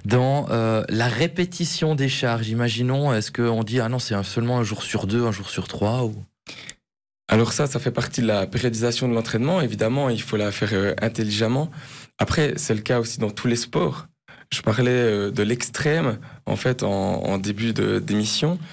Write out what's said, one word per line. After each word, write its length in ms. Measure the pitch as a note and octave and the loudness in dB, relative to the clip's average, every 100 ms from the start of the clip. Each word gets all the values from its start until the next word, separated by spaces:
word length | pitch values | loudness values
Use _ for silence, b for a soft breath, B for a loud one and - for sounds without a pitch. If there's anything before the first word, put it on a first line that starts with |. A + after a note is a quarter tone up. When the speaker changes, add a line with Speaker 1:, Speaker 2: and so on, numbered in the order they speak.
| G2+ | 2
Speaker 1:
dans, 420 | B2 B2+ C#3+ - | 4 4 2 2
euh, 320 | A#2 A2+ A2 - | 0 2 2 0
la 180 | A2 A#2+ | 0 0
répétition 880 | A2+ E3 D#3 F3+ - E3+ - D#3+ D3+ | 0 -2 0 -4 -2 -4 0 0 2
des 120 | C3+ | 0
charges ? 420 | - B2+ A#2 A2 | 0 0 0 0
Imaginons, 640 | A2+ A#2+ A2 B2 C3+ C#3+ | 0 0 0 0 2 2
est-ce 180 | A2+ G#2+ | 2 0
qu'on 320 | - A#2+ A2+ | 0 2 2
dit : « 160 | G#2+ B2 | 0 0
Ah 80 | A2+ | 0
non, 80 | B2+ | -2
c'est 160 | - | -2
un, 80 | G2+ | -2
seulement 380 | F#2+ - A#2 B2 | -2 -2 0 2
un 40 | |
jour 200 | A2 G#2+ | 0 -2
sur 240 | - G#2+ F#2+ | -4 -4 0
deux, 180 | A2+ A#2+ | 2 0
un 60 | |
jour 180 | G2+ G2 | -2 -6
sur 180 | - F2+ | -6 -6
trois » 360 | - G#2 B2 A#2+ | -2 0 0 -2
ou ? 80 | G#2 G2 _ - B B B _ _ _ _ - | -4 -14 _ -20 B B B _ _ _ _ 2
Speaker 2:
Alors 260 | A3 A3+ | 4 4
ça, 120 | - D3 | 2 0
ça 140 | C3+ | 0
fait 120 | - | -2
partie 300 | - C3 - | -2 -2 0
de 60 | A#2 | 2
la 180 | G#2 F#2+ | 2 0
périodisation 600 | A#2 A#2+ A2+ A#2+ A#2 B2+ | 0 0 0 0 0 0
de 60 | |
l'entraînement. 480 | A#2 A2+ A2 C3 F#3 | 0 0 0 2 2
Évidemment, 480 | C3 G#2+ A2 C3 C#3 | 0 0 0 2 2
il 120 | A2 | 0
faut 160 | - G#2+ | -2 0
la 140 | G#2 | 0
faire, 180 | G2+ G#2 | 0 0
euh, 200 | G2+ G2 - | 2 2 0
intelligemment. 680 | A2 A2+ G#2+ G#2 A2 B2+ D#3 B B B B _ | -2 0 -2 0 2 2 -2 B B B B _
Après, 340 | G2+ - D3 - | -2 2 2 0
c'est 180 | - A2 | -2 -2
le 60 | |
cas 180 | - B2 | 0 0
aussi 200 | A2+ - | 0 -2
dans 120 | A2 | -4
tous 160 | G2+ B2 | -2 -2
les 80 | A#2 | -2
sports. 500 | - - F2 - - _ _ B B | -2 -2 -2 -2 -12 _ _ B B
Je 80 | - | -4
parlais, 300 | - G#2+ B2+ | 0 2 4
euh, 400 | B2 A#2+ G#2 G2+ | 4 4 2 0
de 100 | G#2 | 0
l'extrême, 800 | G#2 A#2+ - - D3 D#3+ D3 A2 B B - | 0 0 -2 -2 2 2 2 -2 B B -6
en 120 | G#2 | -2
fait, 260 | C3 B2 | 0 0
en, 60 | G2+ G2 F#2+ F#2 | 0 0 0 0
en 140 | - G2 | 0 -2
début 340 | G2 G2+ A#2 | -2 -2 -2
de, 240 | G#2 G#2 G2+ | 0 2 0
d'émission. 640 | - G#2 G#2+ - D3+ F3 B | 0 0 0 0 0 0 B